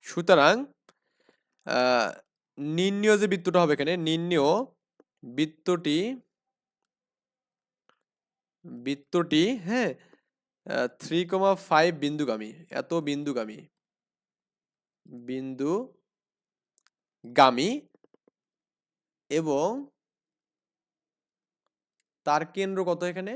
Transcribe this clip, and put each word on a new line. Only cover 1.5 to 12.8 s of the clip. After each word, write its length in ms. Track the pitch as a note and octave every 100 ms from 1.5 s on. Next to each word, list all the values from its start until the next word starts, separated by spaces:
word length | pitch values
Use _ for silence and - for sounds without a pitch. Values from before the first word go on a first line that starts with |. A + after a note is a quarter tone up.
| _ - B2
আহ, 340 | B2+ B2 G2+ - _ _ _ - D3 D#3+
নির্ণীয় 380 | F#3+ G3+ G#3+ G#3
যে 60 | G3+
বৃত্তটা 280 | F#3 F3+ F3
হবে 100 | E3+ C#3+
এখানে, 180 | C#3+ F3+ D#3+
নির্ণীয় 400 | E3 E3+ E3+ C#3 G3 C4 _ _ _ - _ B2+ B2+
বৃত্তটি, 640 | D#3 - - F3 E3 D3+ G#3+ B3+ _ _ _ _ _ _ _ _ _ _ _ _ _ _ _ _ _ _ _ _ _ _ _ _ C3+ A#2+ B2
বৃত্তটি, 580 | C#3 _ F3 E3 D3+ F#3+ B3+ E3+
হ্যাঁ, 240 | B3 G#3
আহ, 920 | B2+ _ _ _ _ _ _ - B2+ B2 _
থ্রি 180 | - E3 F3
কমা 200 | F#3+ G3 F#3+ -
ফাইভ 220 | D#3 E3+ D#3+
বিন্দুগামী, 460 | D3 D3+ C#3 A2 G#2+ - -
এত 120 | C3+